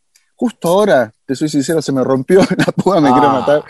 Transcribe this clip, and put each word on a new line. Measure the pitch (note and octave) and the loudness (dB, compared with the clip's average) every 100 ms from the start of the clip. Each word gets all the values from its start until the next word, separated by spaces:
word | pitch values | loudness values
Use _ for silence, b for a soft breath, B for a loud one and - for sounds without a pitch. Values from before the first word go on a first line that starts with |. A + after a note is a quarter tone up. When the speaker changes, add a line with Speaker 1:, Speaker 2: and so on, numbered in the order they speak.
| _ _ _ - | _ _ _ -8
Speaker 1:
justo | B3 - E3 | -8 -4 -2
ahora, | F#3 G#3 C#3+ A2 - - | 0 2 2 0 -6 -10
te | |
soy | B2+ D#3 | -6 -4
sincero, | D3 C3 D#3+ | -4 -2 -4
se | C#3+ | -2
me | C3+ | -2
rompió | B2+ C3 - F#3+ | -2 -2 2 2
<laughs> | - F#3 | 2 0
la | - - | -2 -2
púa, | F#3 F#3 | 0 2
me | C#3+ | 2
quiero | B2+ C3 | 2 2
Speaker 2:
Ah. | C3+ | 0
Speaker 1:
matar. | C#3+ D3 - | 0 -2 -4